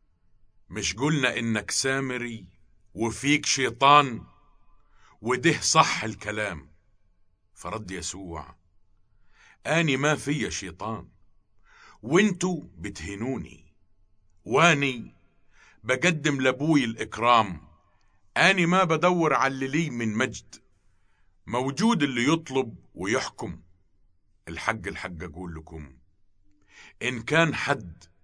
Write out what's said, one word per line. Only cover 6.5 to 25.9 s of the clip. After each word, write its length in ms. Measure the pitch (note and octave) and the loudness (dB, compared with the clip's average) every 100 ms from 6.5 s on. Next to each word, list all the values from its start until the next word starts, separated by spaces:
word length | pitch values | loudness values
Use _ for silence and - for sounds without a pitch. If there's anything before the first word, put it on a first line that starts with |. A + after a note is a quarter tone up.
| E2 C2 _ _ _ _ _ _ _ _ | -6 -14 _ _ _ _ _ _ _ _
فرد 380 | - F2+ G#2+ G2 | -16 -10 -8 -8
يسوع: 640 | F#2 D#2+ - F#2+ E2 C2+ - _ _ _ _ _ _ _ _ - _ - | -10 -10 -10 -12 -12 -14 -20 _ _ _ _ _ _ _ _ -20 _ -4
"آني 300 | D#3 E3 C3 | 0 0 0
ما 180 | D3 D3+ | 0 0
في 360 | - D3+ F#2+ | -2 -2 -4
شيطان، 560 | D#2+ F#2 E2+ G#2+ G#2+ D#2+ _ _ _ _ _ _ _ - - | -6 -10 -8 -8 -8 -10 _ _ _ _ _ _ _ -20 -14
وانتوا 600 | A2 E3 G#3+ F3 F#3 E3+ - - | 0 2 2 2 -2 -4 -8 -12
بتهينوني، 960 | G2 - E2 G2+ A#2+ B2+ D#2+ - - _ _ _ _ _ _ _ - | -12 -10 -10 -8 -6 -6 -10 -18 -20 _ _ _ _ _ _ _ -2
واني 720 | B2 E3+ D3 C#3 B2 A2+ - _ _ _ _ - _ | 4 6 6 2 -4 -10 -18 _ _ _ _ -20 _
بقدم 580 | A2 B2+ F3+ D#3+ D3 C#3 | -2 0 2 2 0 2
لأبوي 420 | C3 B2+ D3+ D#3 | 2 2 4 4
الإكرام. 840 | A#2+ A2+ A2 - A#2 A#2+ G#2 D#2+ - - _ _ _ _ _ - | 2 -2 -8 0 4 6 4 -2 -14 -20 _ _ _ _ _ 2
آني 280 | E3 F#3+ E3+ | 4 6 4
ما 180 | F3+ | 4
بدور 500 | F3+ D#3+ F3+ F3+ D#3+ | 4 4 4 4 4
على 200 | C3 C3+ | 4 2
اللي 140 | C3+ C3+ | -2 -2
لي 220 | C#3+ D#3+ | 0 -2
من 280 | A#2+ A2+ G#2 | -2 -2 0
مجد، 380 | C3 A#2 - - _ _ _ _ _ _ _ _ - | -2 -4 -18 -20 _ _ _ _ _ _ _ _ -6
موجود 580 | A#2 C3 C#3 A3+ A3+ | -2 -2 2 2 4
اللي 300 | D3 B2 B2 | 2 0 0
يطلب 420 | D#3+ D#3+ C3+ B2 - - - | 0 0 -2 -2 -6 -16 -8
ويحكم. 640 | F#2+ B2+ - - A2+ E2 - _ _ _ _ _ _ _ - | -2 -2 -2 -8 -12 -12 -18 _ _ _ _ _ _ _ -14
الحق، 400 | - - A2+ G2 | -8 -4 -4 -6
الحق 360 | F#2 G2 F2 | -10 -10 -10
أقول 320 | F2 D2+ F2+ D#2+ | -12 -12 -12 -12
لكم، 420 | D2+ D#2+ C#2+ | -14 -16 -16